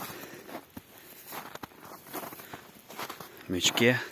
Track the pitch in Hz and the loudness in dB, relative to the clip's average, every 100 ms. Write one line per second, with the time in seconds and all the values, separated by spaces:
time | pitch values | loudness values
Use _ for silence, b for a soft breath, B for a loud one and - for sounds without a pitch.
0 | B B B B B - - - - - | B B B B B -14 -12 -16 -16 -18
1 | - - - - - - - - - - | -20 -18 -12 -10 -10 -12 -14 -14 -16 -14
2 | - - - - B B B - - - | -10 -8 -8 -10 B B B -20 -14 -10
3 | - - - - - 90 - - 120 120 | -8 -8 -12 -8 0 4 4 8 10 8
4 | B | B